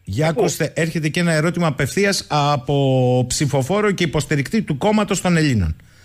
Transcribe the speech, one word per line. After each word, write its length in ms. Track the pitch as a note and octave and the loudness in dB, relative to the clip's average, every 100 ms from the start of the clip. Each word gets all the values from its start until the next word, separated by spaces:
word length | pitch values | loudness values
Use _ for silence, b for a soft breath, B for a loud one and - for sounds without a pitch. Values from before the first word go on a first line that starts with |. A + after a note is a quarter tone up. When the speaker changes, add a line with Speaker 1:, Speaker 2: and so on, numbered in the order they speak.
Speaker 1:
για 240 | - G2+ D#3 | -8 -2 0
Speaker 2:
Ακούω. 140 | E3+ | 2
Speaker 1:
ακούστε, 300 | F3 - D#3+ - | 0 0 -4 -2
έρχεται 320 | D#3+ E3 D3+ | -4 -2 -4
και 120 | F3 | -2
ένα 120 | F3 | 0
ερώτημα 340 | D#3 E3 E3+ E3 | 2 0 0 -2
απευθείας 600 | - C3+ - G3+ G3 - | -2 -4 0 0 0 -2
από 960 | D3+ C#3+ C#3+ B2+ C#3+ C3+ C3 B2+ B2+ B2+ | 0 2 0 0 0 2 2 2 2 0
ψηφοφόρο 640 | - D3+ C#3+ C3 G3+ G#3 | 0 0 0 0 0 0
και 140 | F#3+ | 0
υποστηρικτή 580 | E3+ D3+ - D3 C3 A3 | 0 -2 -2 -2 0 -2
του 140 | - C#3+ | -2 -2
Κόμματος 420 | G3+ G#3+ G3 F#3+ | 0 2 0 0
των 160 | F#3 E3+ | 0 2
Ελλήνων. 400 | D3+ A#2 E2 - b b | 2 2 0 -4 b b